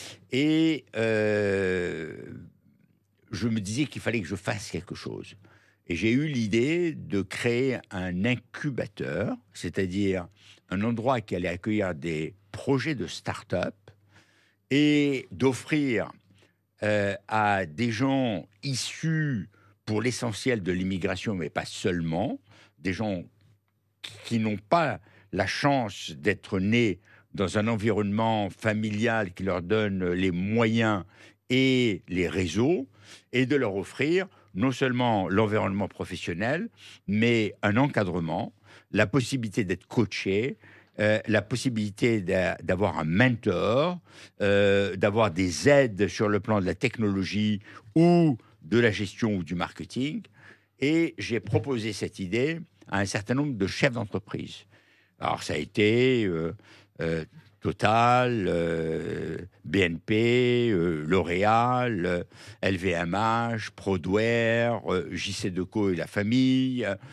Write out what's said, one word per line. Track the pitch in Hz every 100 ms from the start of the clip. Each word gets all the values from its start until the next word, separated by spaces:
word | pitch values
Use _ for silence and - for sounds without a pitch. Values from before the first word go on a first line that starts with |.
| - - -
Et, | 127 151 156 160 151 - 110
euh, | 113 110 107 104 101 98 95 90 87 80 78 - - 90 90 _ _ _ _ _ _ _ _
je | 98 117
me | 110
disais | 92 113 143
qu'il | 104
fallait | 123 117
que | 101
je | 98
fasse | - 104 -
quelque | 85 -
chose. | - - 50 - - - _ _ _ -
Et | 85
j'ai | 110
eu | 123 156
l'idée | 131 110 113 131 170 175
de | 139 87 101
créer | 95 - 123 120 135 120 -
un | 95 92 90
incubateur, | 117 123 - - 147 117 - - 64 78 131 247 _
c'est-à-dire | - 92 101 95 95 98 92 85 _ - - _
un | 95
endroit | 110 120 113 123
qui | 98
allait | 92 90
accueillir | 87 113 107 92
des | 78 78 78 78 - _
projets | - - 135 131
de | 131 80
start-up | - - - - 90 - - - - _ - _ _ _ _ _
et | 139 151 147 143 131 -
d'offrir, | 92 131 123 - 156 139 104 80 - _ _ _ _ _ _
euh, | 104 104 101 95 -
à | 110 104 98 87
des | 76 120
gens | 110 135 135 123 90 - _
issus, | 143 123 - - 160 160 151 113 85 _ _ _ -
pour | 107
l'essentiel, | 120 117 120 101 131 117
de | 90
l'immigration, | 92 92 95 95 92 117
mais | 92 78
pas | -
seulement, | - - 104 87 82 82 131 277 _ - - _
des | 95
gens | 92 107 90 - _ _ _ _ _ _ _ - -
qui | - 117
n'ont | 110 101 -
pas | 170 151 101 - - _
la | 92 98
chance | - 143 139 110 - - 71
d'être | 101 95 - 95
nés | 98 117 113 87 _ - _
dans | - 92 107
un | 110
environnement | 113 110 101 101 104 113 110 98
familial | - 113 107 110 104 117 113 98
qui | 90
leur | 95 90
donne | 87 110 107 95 90
les | 90 95
moyens | 87 95 117 113 117 113 101 82 - - _ -
et | 127 131 127 120 92 -
les | 90 85
réseaux, | 95 87 92 131 196 269 - - - _
et | 123 127
de |
leur | 143 113 98
offrir | 90 - 143 180 185 - _
non | 92 131
seulement | 123 131 123 123 107 92
l'environnement | 95 110 107 - 98 95
professionnel, | - 87 87 - 85 113 160 233 - - - -
mais | 104 117 117 104 -
un | 104 107
encadrement, | 139 117 92 85 80 85 - - - - _
la | 98 101
possibilité | 143 123 135 110 123
d'être | 92 90 -
coaché, | - 107 - 98 98 123 220 - - _ -
euh, | 107 107 -
la | 107
possibilité | 101 123 135 110 104 101 123 110
d'a-, | 87 95 90 -
d'avoir | 82 92 98 76
un |
mentor, | 78 90 127 117 107 87 90 123 165 180 - - - -
euh, | 101 101 101 98 98 92
d'avoir | 107 104 107
des | 85 92 78 113
aides | 143 131 95 95
sur | - 107
le | 104
plan | 92 104
de | 90
la |
technologie | 90 120 - 104 98 87 104 107 101 - - -
ou | 156 170 175 165 117 - _
de | - 113
la | 120
gestion | 98 98 - 113 98
ou |
du | 85
marketing. | 87 87 - 78 120 143 220 - - - - _ _
Et | 139 160 165 -
j'ai | 101 113
proposé | - 147 123 123 110
cette | 101 87 -
idée | 92 110 143 165 165 _ -
à | 98
un | 101
certain | 110 101
nombre | 127 147 113
de | 92
chefs | - 143
d'entreprise. | 117 113 117 - 78 - - - _ _ _ _ -
Alors, | - 78
ça | -
a | 80
été, | 76 - 104 117 131 123 101
euh, | 82 82 110 - - _ -
euh, | 82 82 80 - - _
Total, | - - 101 113 120 123 127 117 87
euh, | 85 85 82 80 80 82 80 80 82 90 _
B | 92 95
N | 87 82
P, | - 110 117 123 123 123 120
euh, | 95 87 78
L'Oréal, | 78 92 80 90 104 113 120 127 123 104 90
euh, | 87 - - - -
L | 98 92
V | 92
M | 85 87
H, | 95 113 117 117 113 -
Prodware, | - 101 92 82 101 113 117 113 117 117 117 82
euh, | 92 85
J | 90 -
C | 98 107
Decaux | 90 90 107 101
et | 85
la | 76
famille. | 107 104 127 131 131 131 127 101 95 -